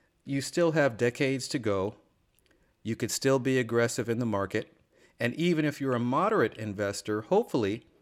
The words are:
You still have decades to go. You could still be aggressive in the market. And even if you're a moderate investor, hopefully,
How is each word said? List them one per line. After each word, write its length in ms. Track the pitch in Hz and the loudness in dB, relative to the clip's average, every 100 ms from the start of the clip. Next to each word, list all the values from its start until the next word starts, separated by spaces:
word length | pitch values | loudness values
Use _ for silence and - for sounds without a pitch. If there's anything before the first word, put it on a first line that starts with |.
| _ _ - | _ _ -6
You 160 | 139 | -4
still 300 | 135 170 170 | -2 0 2
have 260 | 156 139 104 | 4 2 2
decades 500 | 120 - 135 135 - | 0 2 0 0 -2
to 100 | 143 | -4
go. 360 | 110 98 101 - _ _ _ _ _ _ _ _ | -2 0 -2 -6 _ _ _ _ _ _ _ _
You 140 | 110 110 | -8 -4
could 140 | 113 | -4
still 280 | - 135 135 | 0 2 2
be 200 | 127 131 | 2 0
aggressive 520 | 117 117 117 - 113 | 2 2 0 0 -2
in 80 | 113 | -2
the 80 | 120 | 0
market. 500 | 101 98 107 - _ _ _ _ - | -2 -2 -4 -6 _ _ _ _ -4
And 140 | 120 123 | -4 0
even 280 | 175 160 | 0 2
if 160 | 151 139 | 0 -2
you're 140 | 135 | 0
a 40 | 123 | 0
moderate 600 | 120 139 202 208 110 - | 2 2 2 2 2 0
investor, 640 | 107 98 101 98 - 107 | -6 -2 -4 -4 -4 -4
hopefully, 640 | - 196 240 139 98 110 - _ | 0 0 2 0 0 -2 -8 _